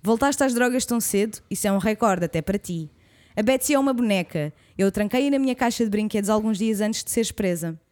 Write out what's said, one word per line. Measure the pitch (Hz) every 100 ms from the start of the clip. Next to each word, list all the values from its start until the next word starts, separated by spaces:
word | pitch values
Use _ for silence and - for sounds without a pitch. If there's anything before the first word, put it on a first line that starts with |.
Voltaste | 180 226 277 285
às | 269
drogas | 240 247 254 -
tão | 240
cedo? | 220 196 214 - _
Isso | 202 214
é |
um | 196
recorde | 185 214 233 185
até | 170 165
para | 156 196
ti. | - 170 156 _ _ _ _ -
A |
Betsy | 214 262 -
é | 285
uma | 277
boneca. | 247 233 196 170 170 151 - _ -
Eu | 196
a |
tranquei | 196 208 254 285
na | 277
minha | 269
caixa | 247 247 -
de | 233
brinquedos | 208 214 214 202
alguns | 214 214 208
dias | 220 214
antes | 214 220
de | -
seres | - 226
presa. | - 202 175 165 160 _